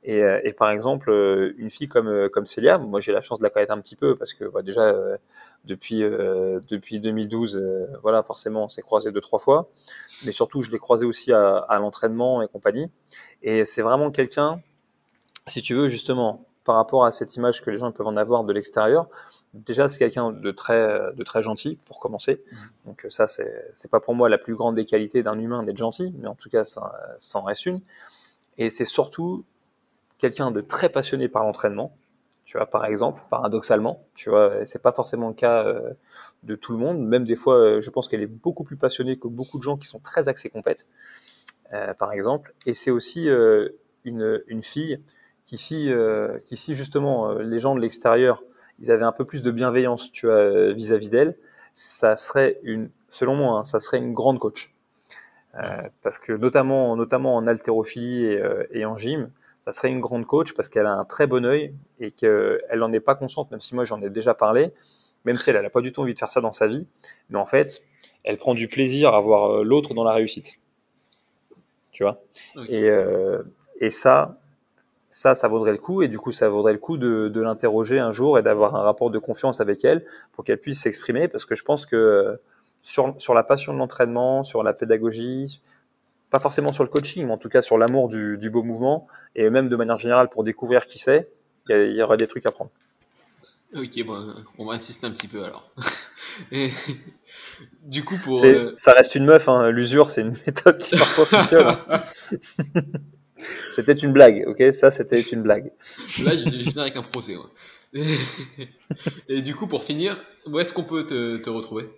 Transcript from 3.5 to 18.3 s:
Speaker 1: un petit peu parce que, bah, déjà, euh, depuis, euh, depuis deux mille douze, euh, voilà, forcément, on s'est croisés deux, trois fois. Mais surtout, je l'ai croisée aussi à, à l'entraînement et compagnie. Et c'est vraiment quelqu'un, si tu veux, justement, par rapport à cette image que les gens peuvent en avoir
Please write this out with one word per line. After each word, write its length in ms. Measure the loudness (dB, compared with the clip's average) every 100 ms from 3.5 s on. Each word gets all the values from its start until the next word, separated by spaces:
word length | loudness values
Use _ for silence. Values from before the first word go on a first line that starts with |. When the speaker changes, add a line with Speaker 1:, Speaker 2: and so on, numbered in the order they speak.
| 0 -2
Speaker 1:
un 60 | -4
petit 160 | -8 -4
peu 200 | -2 0
parce 160 | -4
que, 100 | -10 -8
bah, 160 | -8
déjà, 180 | -4 2
euh, 340 | 2 2 -2 -6 _ -20 -20 _ -14
depuis, 380 | -14 -6 -2
euh, 560 | -2 -2 -2 -2 -2 -4 -6
depuis 320 | -10 -8 -8
deux 120 | -6
mille 180 | -4 -6
douze, 280 | -4 -4 -4
euh, 280 | -4 -4 -6 -6
voilà, 220 | 0 0
forcément, 420 | -2 -8 -6 -6 -6
on 40 |
s'est 120 | -8
croisés 300 | -2 -2 -2
deux, 80 | -8
trois 180 | -4 -2
fois. 300 | 2 2 0 _ -20 -20 -16 -12 -10
Mais 60 |
surtout, 280 | -4 -4 -4
je 100 | -6
l'ai 60 | -8
croisée 260 | 0 0 2
aussi 260 | -4 2
à, 240 | 4 4 2
à 220 | 0 -2
l'entraînement 600 | -2 -4 -4 -2 -2 -2
et 60 | -4
compagnie. 400 | -2 -2 -2 -8 _ _ -20 -20 _
Et 200 | -2 0 0
c'est 160 | 0
vraiment 300 | 0 0 0
quelqu'un, 500 | -2 -4 -2 -4 -4 _ _ _ _ _ _ _ -20 -12
si 160 | -10
tu 120 | -4
veux, 140 | -2 0
justement, 540 | -2 -4 -2 -2 -4 _ _ 0
par 100 | 2
rapport 300 | 4 4 4
à 60 |
cette 240 | 2 -8 -2
image 240 | -2 -2
que 80 | -6
les 80 | -6
gens 140 | -6
peuvent 140 | -6 -4
en 100 | -2
avoir 260 | 0